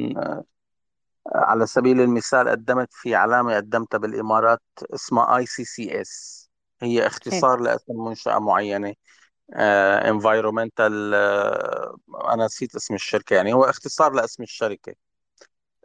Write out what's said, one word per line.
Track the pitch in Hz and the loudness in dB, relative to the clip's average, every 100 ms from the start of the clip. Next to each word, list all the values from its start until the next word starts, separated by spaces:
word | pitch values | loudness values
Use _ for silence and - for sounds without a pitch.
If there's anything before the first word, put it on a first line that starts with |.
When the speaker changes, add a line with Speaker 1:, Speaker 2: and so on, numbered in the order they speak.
| 117 - | -4 -4
Speaker 1:
آه، | - - - _ _ _ _ _ _ _ - | -6 -8 -12 _ _ _ _ _ _ _ -4
على | - - 113 113 | 0 2 2 2
سبيل | 131 127 127 | 2 4 4
المثال | 123 120 - 131 123 | 4 2 2 2 2
قدمت | 113 113 127 123 | 0 0 -2 -2
في | - 123 | -6 -2
علامة | 104 107 123 120 107 | 2 4 4 2 0
قدمتها | 107 117 110 110 | 0 -4 -2 -4
بالإمارات | 107 110 110 110 113 117 _ - - | -4 -4 0 2 4 2 _ -18 -12
اسمها | - - 120 120 123 | -10 -2 0 2 2
آي | 123 | 0
سي | - | -8
سي | 120 - 101 101 | -12 -10 -8 -8
إس. | - - - - _ _ _ - | -8 -14 -18 -20 _ _ _ -8
هي | 120 120 | -2 0
Speaker 2:
حلو. | 110 | 0
Speaker 1:
اختصار | - - 143 135 123 | -2 -6 0 2 2
لاسم | 120 117 - 113 | 0 -2 -4 -8
منشأة | 113 113 117 110 | -8 -6 -2 0
معينة. | 107 95 104 101 101 104 _ _ _ _ _ | 2 0 0 -4 -6 -10 _ _ _ _ _
آه، | - 107 101 98 101 113 | -2 2 4 4 4 2
environmental، | 107 110 110 110 113 113 - 107 107 104 | 2 2 2 0 -2 -4 0 0 0 -2
آه، | 101 101 101 104 - - - - - _ - - | 0 2 0 0 -2 -4 -6 -8 -14 _ -8 -4
أنا | 117 | -2
نسيت | 110 - 123 | -2 -4 -10
اسم | 107 - | -10 -8
الشركة، | 101 - 107 - 98 | -8 -4 -4 2 2
يعني | 98 | 4
هو | 123 | 4
اختصار | 131 - - - 151 | 2 0 -4 0 0
لاسم | 135 113 - | 2 -4 -6
الشركة. | 117 - 113 98 - 95 _ _ _ _ _ _ _ _ | -14 -6 -6 -6 -14 -20 _ _ _ _ _ _ _ _